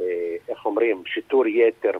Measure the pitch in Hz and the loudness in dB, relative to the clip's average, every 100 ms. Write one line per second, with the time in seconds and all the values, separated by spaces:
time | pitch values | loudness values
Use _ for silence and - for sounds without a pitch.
0 | 90 87 85 85 - - 110 104 117 92 | -4 -4 -4 -8 -10 -6 -2 0 0 0
1 | 85 170 - 101 113 113 117 - 104 95 | -6 -10 0 2 2 4 2 2 -2 -2